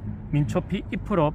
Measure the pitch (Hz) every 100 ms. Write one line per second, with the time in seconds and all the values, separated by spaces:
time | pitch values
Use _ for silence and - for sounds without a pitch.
0 | - - - 147 147 180 - 196 - 202
1 | - 202 147